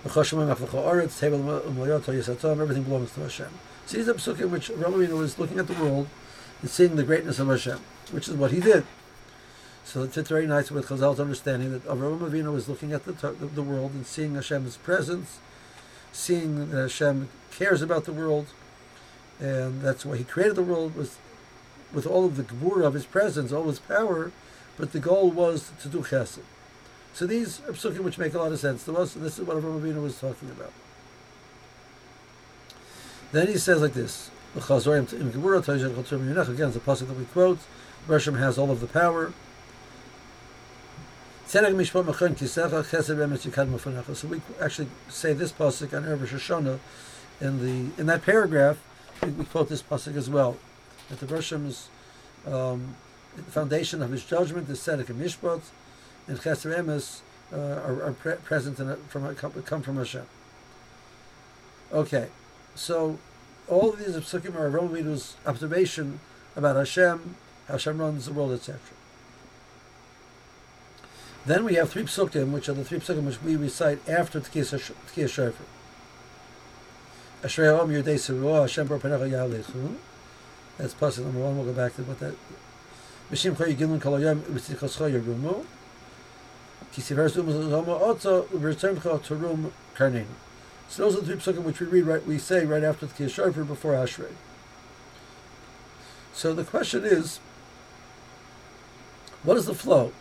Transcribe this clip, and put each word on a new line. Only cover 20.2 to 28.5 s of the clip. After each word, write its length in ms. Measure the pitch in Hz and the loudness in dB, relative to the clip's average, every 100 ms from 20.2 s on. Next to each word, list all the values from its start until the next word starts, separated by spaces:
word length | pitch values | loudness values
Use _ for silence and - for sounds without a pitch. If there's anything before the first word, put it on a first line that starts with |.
created 320 | 123 - 208 185 | -4 2 4 4
the 60 | |
world 320 | 180 175 160 165 | 2 2 0 -4
with, 220 | 143 - - - - - - - - | -8 -8 -20 -20 -20 -20 -20 -20 -8
with 140 | 147 156 | -6 2
all 180 | 185 | 4
of 120 | 185 139 | 4 0
the 60 | |
gebura 420 | 120 120 165 196 | -6 -2 2 4
of 100 | 151 | 4
his 120 | 143 - | 2 0
presence, 460 | 190 208 151 127 | 2 2 0 -2
all 100 | 147 | -2
of 60 | 160 | -2
his 100 | 135 | -4
power, 540 | - 196 220 165 170 - - - - - | 0 2 2 0 -4 -10 -20 -20 -20 -8
but 160 | 156 | -6
the 60 | 151 | -2
goal 320 | 143 190 185 | 4 6 6
was 400 | 170 170 160 - - | 6 4 2 -6 -14
to 80 | 143 | -8
do 120 | 165 | -6
chesed. 420 | 131 135 117 - - - - - - - - | 0 -2 -2 -8 -18 -20 -20 -20 -20 -20 -20
So 100 | - 180 | -6 0
these 340 | 226 220 - 285 | 0 -2 -8 -10
are 40 | |
psukim 280 | 202 220 175 | -6 -6 -4
which 180 | 185 - | -4 -2
make 160 | 160 | -2
a 40 | 165 | 0
lot 120 | 160 | -2